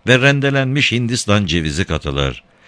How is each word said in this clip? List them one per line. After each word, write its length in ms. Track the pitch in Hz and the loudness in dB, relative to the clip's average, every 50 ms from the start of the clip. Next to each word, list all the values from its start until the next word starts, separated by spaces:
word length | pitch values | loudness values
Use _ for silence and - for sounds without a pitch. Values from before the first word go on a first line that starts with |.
| _ | _
ve 120 | 107 127 127 | 2 2 4
rendelenmiş 720 | 127 139 143 143 135 139 139 139 135 127 135 147 127 - | 4 2 2 2 0 0 0 0 0 0 0 0 0 0
Hindistan 540 | 117 120 123 113 127 117 - 104 101 104 101 | 0 0 -2 -2 -2 -4 0 2 2 2 2
cevizi 400 | 80 80 85 78 78 71 80 95 | 0 0 0 0 -2 -2 -2 -2
katılır. 580 | - 82 71 - 73 69 69 69 67 62 - - _ _ _ _ | -2 -2 -4 -2 -4 -2 -2 -2 -2 -4 -6 -14 _ _ _ _